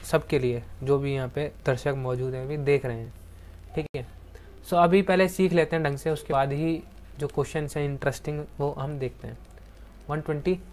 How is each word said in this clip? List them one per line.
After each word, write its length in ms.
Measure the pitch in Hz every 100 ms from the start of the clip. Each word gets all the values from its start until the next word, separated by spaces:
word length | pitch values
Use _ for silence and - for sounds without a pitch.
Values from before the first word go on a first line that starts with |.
सबके 360 | - 156 - 147
लिए, 240 | 127 120 - -
जो 140 | 131 139
भी 160 | 139
यहाँ 140 | 135 127 143
पे 160 | 147 - -
दर्शक 280 | 123 147 135
मौजूद 360 | 127 127 131
हैं, 100 | 131 131
अभी 120 | 151
देख 280 | 139 143 127
रहे 120 | 113
हैं। 160 | 113 - - - - - - -
ठीक 120 | 151 139
है, 100 | 123 - - - - - -
So 120 | 175
अभी 240 | 170 196
पहले 260 | 190 185 185
सीख 240 | 185 185
लेते 220 | 170 156 165
हैं 80 |
ढंग 140 | 147 139
से, 140 | 160
उसके 220 | 151 -
बाद 180 | 139 139
ही 300 | 143 165 165 - - - -
जो 80 | 143
questions 480 | - 135 160 147 151
हैं 60 | 143
interesting 600 | 139 143 - - 147 147 -
वो 120 | 143
हम 260 | 143 139 143
देखते 280 | 127 - 113
हैं। 100 | 117 - - - - - - -
वन 120 | 151
ट्वेंटी 360 | 151 151 180 180 -